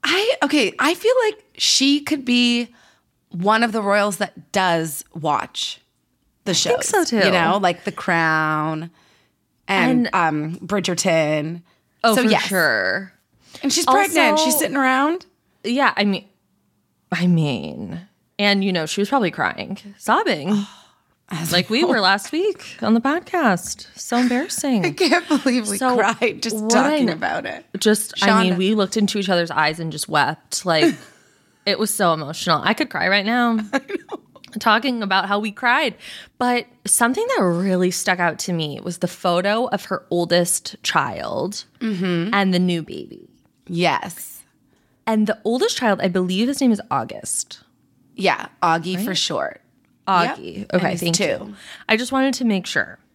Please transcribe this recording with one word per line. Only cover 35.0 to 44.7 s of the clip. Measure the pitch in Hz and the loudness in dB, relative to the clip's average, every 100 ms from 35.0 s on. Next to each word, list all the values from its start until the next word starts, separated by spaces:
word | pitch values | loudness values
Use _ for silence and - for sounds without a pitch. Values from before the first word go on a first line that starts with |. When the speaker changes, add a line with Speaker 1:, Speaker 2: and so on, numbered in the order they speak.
Speaker 2:
about | 202 190 196 | 0 0 0
how | 202 | -2
we | 214 | -2
cried. | 208 247 262 285 - - - - _ | -2 0 2 0 -4 -18 -18 -20 _
But | 247 247 - _ - | 0 0 -4 _ -2
something | - 240 302 466 494 | 2 2 2 0 2
that | |
really | 185 170 196 185 185 | 2 2 0 2 0
stuck | 180 - 180 | 0 -2 0
out | 175 175 | 0 -2
to | - | -4
me | 170 151 139 | -2 -4 -6
was | - 165 | -10 -6
the | 175 | -6
photo | - 190 175 196 220 247 | -2 0 0 0 0 -2
of | 196 - | -4 -4
her | 190 - | -8 -2
oldest | 175 170 175 175 - - - | -2 2 2 2 -2 -6 -8
child | - 170 135 87 - 127 165 202 - _ | -2 0 -2 -6 -6 -4 -4 -8 -16 _
Speaker 1:
Mm-hmm. | 226 185 185 170 180 | -4 -2 -2 -2 0
Speaker 2:
and | 202 190 | 0 2
the | 180 | 2
new | 180 170 | 2 0
baby. | 156 78 - - - _ _ _ - | -4 -12 -14 -18 -20 _ _ _ -8
Speaker 1:
Yes. | 170 175 135 190 - - - _ _ _ | 0 2 0 -4 -12 -16 -20 _ _ _